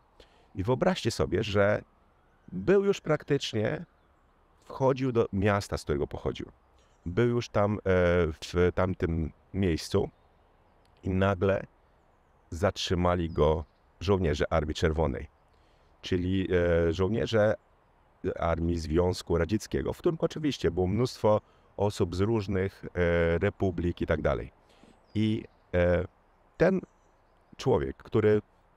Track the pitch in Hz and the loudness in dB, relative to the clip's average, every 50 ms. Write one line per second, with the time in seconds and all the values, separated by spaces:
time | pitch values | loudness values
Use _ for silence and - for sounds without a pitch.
0 | _ _ _ - - _ _ _ _ _ - 98 90 117 127 117 190 180 185 - | _ _ _ -20 -20 _ _ _ _ _ -8 -6 -2 -2 -2 0 0 0 0 -2
1 | - - - - 76 - 87 92 107 104 98 104 98 104 107 107 - - _ _ | -2 -4 -2 -2 -2 -2 -2 -2 -2 0 2 2 2 2 2 -2 -4 -10 _ _
2 | _ _ _ _ _ _ _ _ _ - 175 185 98 165 196 202 196 202 190 - | _ _ _ _ _ _ _ _ _ -14 -12 -4 0 2 2 4 2 2 -2 -2
3 | - 156 151 - - - 143 135 - - - 107 107 113 - 175 170 - _ _ | -2 -4 -4 -4 -2 -2 -2 -2 -2 -4 -4 -2 -2 -2 -4 -6 -10 -14 _ _
4 | _ _ _ _ _ _ _ _ _ _ _ _ _ - - - 135 127 135 127 | _ _ _ _ _ _ _ _ _ _ _ _ _ -14 -6 0 0 0 0 0
5 | 135 131 113 113 - - - 98 95 107 101 101 - - 85 - - - 73 71 | -2 0 0 0 0 0 0 0 2 2 2 0 0 -4 -6 -6 -4 -4 -2 -2
6 | 71 - - - - 67 60 - - - - _ _ _ _ _ _ _ _ _ | -2 -4 -6 -6 -6 -6 -6 -6 -10 -14 -16 _ _ _ _ _ _ _ _ _
7 | - 85 87 104 120 120 120 120 - - - 110 101 104 104 - - 95 92 90 | -10 -4 0 2 2 2 2 0 -2 -2 0 0 2 2 0 0 0 2 4 4
8 | 90 87 87 90 85 78 76 - - - - 87 90 87 - 98 92 92 92 - | 4 4 4 4 2 0 -2 -6 -10 -4 0 2 2 4 2 2 0 0 -2 -2
9 | 95 82 82 82 78 73 - _ _ _ - 95 98 87 78 73 - - - 98 | -2 -2 -2 -2 -4 -4 -8 _ _ _ -4 -2 0 0 0 -2 -2 -2 -2 0
10 | - - - _ _ _ _ _ _ _ _ _ _ _ _ _ _ _ _ _ | 0 -2 -6 _ _ _ _ _ _ _ _ _ _ _ _ _ _ _ _ _
11 | - 95 92 92 98 98 98 90 101 95 95 - - - _ _ _ _ _ _ | -4 -2 0 2 2 2 2 2 2 2 2 0 -4 -8 _ _ _ _ _ _
12 | _ _ _ _ _ _ _ _ _ _ 87 78 101 95 - - - - 92 85 | _ _ _ _ _ _ _ _ _ _ -6 -2 -2 -2 -2 -2 -4 -2 0 2
13 | 90 87 90 90 85 82 85 - 76 78 78 80 78 - _ _ _ _ _ - | 2 2 2 0 0 -2 0 2 2 4 2 0 -2 -8 _ _ _ _ _ -6
14 | 82 95 101 92 92 76 76 78 - - 85 78 76 78 76 - 90 80 76 82 | -2 0 0 2 2 0 0 0 0 0 0 0 0 -2 -2 0 0 0 2 0
15 | 78 69 60 - - - _ _ _ _ _ _ _ _ _ _ _ _ _ _ | 0 -2 -2 -6 -10 -14 _ _ _ _ _ _ _ _ _ _ _ _ _ _
16 | - - 98 90 90 92 95 98 90 - 92 90 87 85 85 85 85 82 80 87 | -6 -4 -2 -2 0 0 0 0 0 0 2 2 2 4 2 2 2 2 0 0
17 | 95 95 113 - - - 113 107 104 110 - - _ _ _ _ _ _ _ _ | 0 0 0 -2 -2 0 2 2 2 2 0 -2 _ _ _ _ _ _ _ _
18 | _ _ _ _ - 95 - - 82 85 82 80 82 85 87 82 78 71 76 85 | _ _ _ _ -6 -6 -4 -2 -2 -2 0 0 0 0 -2 -2 -2 0 2 2
19 | 87 90 87 - - - 85 82 82 78 104 104 - - - 69 - - - - | 2 2 0 -2 -2 -2 0 0 0 0 -2 -2 -2 -4 -4 -4 -2 -4 -4 -2
20 | - 175 165 - 170 165 - - 151 143 - - - 80 85 92 92 90 101 110 | -2 -2 -2 0 -2 -4 -4 -4 -4 -4 -2 -2 -2 -2 0 0 0 0 0 0
21 | 127 123 - - - 107 107 104 - _ _ _ _ _ _ - 101 107 - - | -2 -2 -2 0 2 2 2 2 0 _ _ _ _ _ _ -2 -2 -2 0 -2
22 | 101 90 87 90 98 110 117 110 98 104 98 92 95 98 - - - - - 87 | -2 -2 0 0 0 0 0 0 -2 -2 -2 -2 -2 -2 -6 -10 -16 -8 -4 0
23 | 87 85 85 85 85 82 85 82 98 101 - - 101 95 85 87 85 87 - - | 0 2 2 2 2 2 2 2 0 -2 0 0 -2 -2 -2 -2 -2 -2 -2 -2
24 | 85 - 82 78 - 73 67 58 - - - _ _ _ _ _ - - - _ | -2 -2 -2 0 0 0 -2 -2 -4 -10 -16 _ _ _ _ _ -20 -20 -20 _
25 | _ _ - 110 110 107 110 - - - _ _ _ _ - 90 87 87 87 85 | _ _ -2 -2 0 0 0 -2 -6 -10 _ _ _ _ 0 2 4 4 2 2
26 | 90 - _ _ _ _ _ _ _ _ _ - 165 185 190 180 - - _ _ | 0 -4 _ _ _ _ _ _ _ _ _ 0 2 2 2 0 -4 -8 _ _
27 | _ _ _ _ _ _ _ _ _ _ - - - 135 117 78 67 67 - - | _ _ _ _ _ _ _ _ _ _ -16 -4 0 0 2 2 0 -2 -6 -10
28 | - - - 113 104 107 107 107 - _ _ _ _ _ _ | -8 -2 0 2 4 4 4 2 0 _ _ _ _ _ _